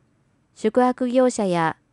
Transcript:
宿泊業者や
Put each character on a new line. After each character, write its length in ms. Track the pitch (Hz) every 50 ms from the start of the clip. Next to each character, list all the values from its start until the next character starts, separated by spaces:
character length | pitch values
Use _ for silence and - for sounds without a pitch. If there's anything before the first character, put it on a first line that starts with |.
| _ _ _ _ _ _ _ _ _ _ _
宿 260 | _ - 220 - 254
泊 280 | 247 254 247 - 262 247
業 200 | 233 262 254 254
者 160 | - - 208
や 300 | 185 175 170 165 156 - _ _ _